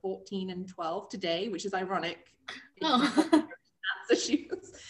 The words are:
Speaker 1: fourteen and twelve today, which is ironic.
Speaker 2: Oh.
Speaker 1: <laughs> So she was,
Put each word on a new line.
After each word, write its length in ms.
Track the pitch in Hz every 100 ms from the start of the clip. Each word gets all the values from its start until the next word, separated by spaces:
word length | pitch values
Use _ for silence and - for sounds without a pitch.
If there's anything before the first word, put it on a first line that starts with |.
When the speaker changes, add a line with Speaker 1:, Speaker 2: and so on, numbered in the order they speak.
Speaker 1:
fourteen 500 | 185 190 - 196 185
and 180 | 180 185
twelve 400 | 185 165 175 -
today, 400 | 196 175 165 226
which 160 | 175
is 100 | 202
ironic. 440 | 190 185 185 165 - - _ - - - -
Speaker 2:
Oh. 600 | 311 247 277 - 311 320 -
Speaker 1:
<laughs> 80 | - _ _ - - -
So 60 |
she 340 | 480 - 302 -
was, 220 | - - -